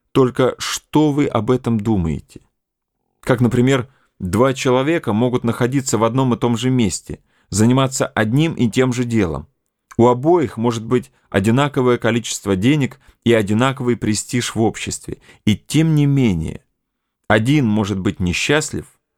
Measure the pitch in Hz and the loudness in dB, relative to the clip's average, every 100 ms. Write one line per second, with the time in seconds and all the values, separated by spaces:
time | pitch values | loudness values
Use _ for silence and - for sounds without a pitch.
0 | _ 139 127 127 123 - - - - 147 | _ 0 2 2 -2 -2 -8 -10 -2 2
1 | 151 143 143 117 107 127 123 113 110 101 | 2 2 0 -2 0 -2 0 -2 0 -2
2 | 82 69 - - _ _ _ _ _ _ | -2 -6 -10 -20 _ _ _ _ _ _
3 | _ _ - 120 120 120 127 135 - _ | _ _ -4 0 2 2 2 0 -2 _
4 | _ _ 90 101 135 131 135 127 139 170 | _ _ -4 0 0 2 0 2 2 -2
5 | 123 104 123 123 117 - 123 139 131 110 | -2 0 0 0 -2 -2 -2 -2 -2 0
6 | 113 127 131 113 120 113 127 127 101 - | 0 2 0 0 0 0 0 0 0 -4
7 | - - _ _ _ 98 117 131 135 - | -10 -16 _ _ _ 0 2 4 0 -2
8 | 127 98 107 135 160 - 117 127 131 123 | -4 -2 0 2 0 0 0 2 0 0
9 | 120 113 87 71 - _ _ _ _ - | -2 0 0 -4 -12 _ _ _ _ 2
10 | 120 123 151 175 120 113 120 113 113 123 | 2 4 2 2 0 -2 -4 -4 -2 -2
11 | - _ _ 101 104 127 143 143 123 120 | -2 _ _ 0 2 2 0 0 2 2
12 | 113 113 - - 101 95 117 151 123 - | 0 -2 -4 -8 -2 0 2 2 0 -6
13 | _ _ 117 113 101 107 131 131 123 113 | _ _ 2 2 2 0 0 -2 -4 -2
14 | 107 104 - 123 - 107 107 - 101 - | -2 -4 -4 -4 -4 0 -2 -2 -8 -10
15 | - - - - - 101 - 147 160 151 | -12 -16 -18 -6 -2 -2 0 0 2 4
16 | 143 139 120 85 73 - - _ _ _ | 2 2 2 0 -4 -10 -18 _ _ _
17 | _ _ - 107 117 151 113 107 101 185 | _ _ 0 2 2 2 2 0 0 -2
18 | 95 - 87 85 - 147 151 82 - _ | -4 -2 -2 -2 0 -2 -2 -10 -12 _
19 | _ | _